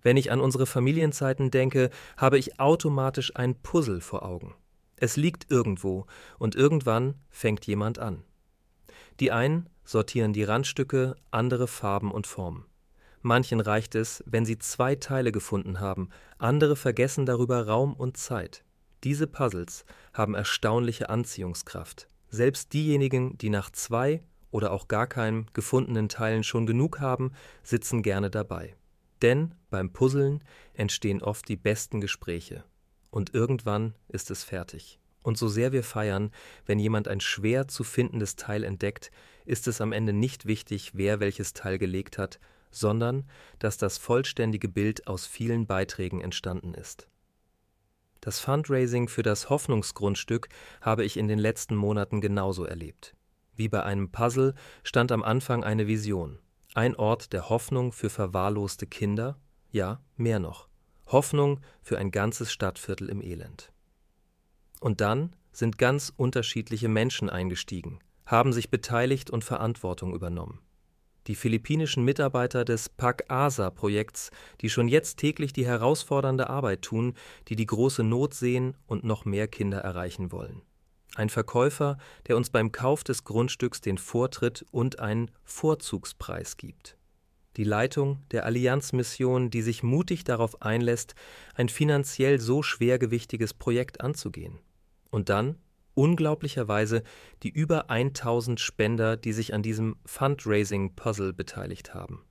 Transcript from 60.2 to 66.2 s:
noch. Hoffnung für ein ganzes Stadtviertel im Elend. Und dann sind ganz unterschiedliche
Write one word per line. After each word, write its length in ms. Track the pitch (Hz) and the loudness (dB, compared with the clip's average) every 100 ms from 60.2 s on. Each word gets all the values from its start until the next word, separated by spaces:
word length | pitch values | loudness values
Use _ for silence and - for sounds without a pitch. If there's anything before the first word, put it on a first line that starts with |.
| 120 110 | 0 2
noch. 260 | 82 - - _ _ _ - | -2 -10 -20 _ _ _ 2
Hoffnung 540 | 131 139 147 143 143 - _ | 2 4 2 2 0 -6 _
für 160 | - - | -6 -2
ein 120 | 98 | 0
ganzes 420 | 98 104 - 113 | 0 0 0 -6
Stadtviertel 580 | - 98 - - 98 98 | -4 -4 -4 -8 -6 -6
im 120 | 101 | -8
Elend. 480 | 90 82 - 85 - _ _ _ _ _ _ _ _ _ _ - | -8 -10 -12 -18 -20 _ _ _ _ _ _ _ _ _ _ -6
Und 200 | - 101 | -2 0
dann 360 | 104 117 165 - _ | 2 2 -2 -8 _
sind 260 | - 117 107 | -2 -2 2
ganz 340 | 123 143 - | 2 2 -2
unterschiedliche 720 | - | -2